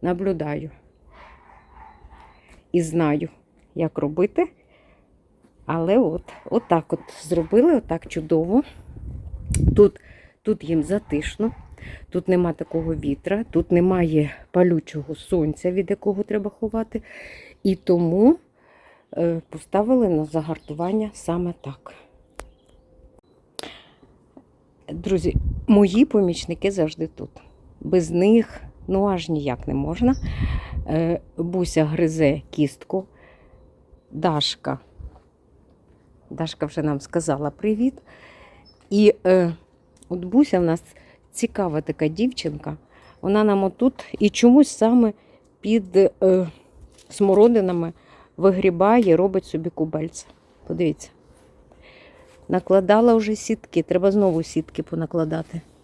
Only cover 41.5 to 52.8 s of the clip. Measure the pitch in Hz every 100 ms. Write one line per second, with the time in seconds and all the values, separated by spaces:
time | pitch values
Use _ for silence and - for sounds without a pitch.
41.5 | - 185 151 151 151 156 160 240 247 160
42.5 | 147 151 151 _ _ - _ 185 208 214
43.5 | 196 196 185 254 - - - 208 - 240
44.5 | 254 277 - 220 247 226 208 _ _ _
45.5 | _ 202 220 185 180 196 - 190 185 175
46.5 | - _ - - _ _ - 196 190 226
47.5 | 233 190 175 165 165 _ - _ - 180
48.5 | 185 196 170 196 233 202 165 190 190 -
49.5 | 160 165 - 156 156 160 - - _ _
50.5 | _ - 165 170 151 - _ _ _ _
51.5 | _ _ _ - - - _ - - -
52.5 | 185 - 190